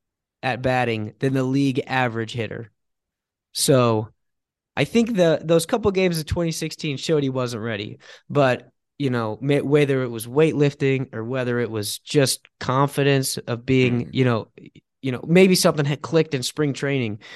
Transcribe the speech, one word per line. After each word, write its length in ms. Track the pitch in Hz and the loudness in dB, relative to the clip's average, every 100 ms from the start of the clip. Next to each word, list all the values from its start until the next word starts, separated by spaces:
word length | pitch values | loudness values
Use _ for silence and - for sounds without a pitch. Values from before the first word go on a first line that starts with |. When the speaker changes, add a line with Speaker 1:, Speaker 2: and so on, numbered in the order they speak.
| _ _ _ _ | _ _ _ _
Speaker 1:
at 200 | 131 120 | -6 -4
batting 500 | 127 127 120 110 107 - | -2 0 0 -2 -6 -4
than 160 | 139 | -2
the 80 | 135 | 0
league 400 | 131 135 139 131 - | 0 0 0 -2 -2
average 460 | 131 127 113 113 | -2 -2 -2 -6
hitter. 380 | 123 107 110 113 _ _ _ _ _ _ _ _ | -6 -8 -10 -16 _ _ _ _ _ _ _ _
So, 560 | - - 131 120 110 110 _ _ _ _ _ _ - | -2 2 4 4 2 -2 _ _ _ _ _ _ -4
I 80 | |
think 320 | 143 233 226 202 | 0 2 2 2
the, 260 | 170 151 | 2 2
those 220 | 160 170 165 | 2 0 2
couple 240 | 233 208 | -2 0
games 280 | 190 185 165 | 0 0 -2
of 60 | |
twenty 280 | 151 175 165 | -4 -4 -4
sixteen 440 | 156 156 - 160 135 | -4 -8 -8 -6 -6
showed 260 | - 156 | 0 0
he 60 | 135 | 0
wasn't 340 | 131 123 117 | -2 -4 -4
ready. 360 | 117 104 107 113 - - - | -6 -6 -8 -14 -20 -20 -4
But, 400 | 135 131 120 - _ _ - | 2 2 0 -6 _ _ -6
you 120 | 139 | -2
know, 260 | 123 110 107 | -2 -4 -4
may-, 180 | 139 143 | 0 0
whether 420 | 135 147 139 135 | 2 2 2 0
it 60 | 123 | -4
was 180 | 117 117 | -8 -4
weightlifting 880 | 135 160 127 143 - 135 131 135 | 2 2 2 0 2 0 0 -2
or 100 | 117 | -8
whether 340 | 113 131 123 120 | -6 -4 -2 -2
it 120 | 113 | -2
was 280 | 110 104 - | -4 -6 -8
just 500 | - 151 131 - _ - | -2 2 2 0 _ -8
confidence 800 | - 127 139 - 139 139 131 - | -2 2 2 2 2 2 0 -6
of 300 | - 120 127 | -6 -6 0
being, 340 | 131 127 120 - | 2 4 2 -2
Speaker 2:
Mm-hmm. 40 | |
Speaker 1:
you 120 | 127 | 0
know, 240 | 127 113 - - - - _ _ | 2 0 -4 -14 -20 -20 _ _
you 120 | 131 | -8
know, 120 | 123 - | -6 2
maybe 280 | 175 190 | 6 6
something 300 | 180 180 156 | 6 2 2
had 180 | 143 - | 0 -4
clicked 320 | - 165 160 | 0 0 0
in 80 | 135 | -2
spring 300 | 123 - 147 | -4 -2 -2
training 480 | 131 143 139 113 107 - | -2 -2 -2 -2 -6 -12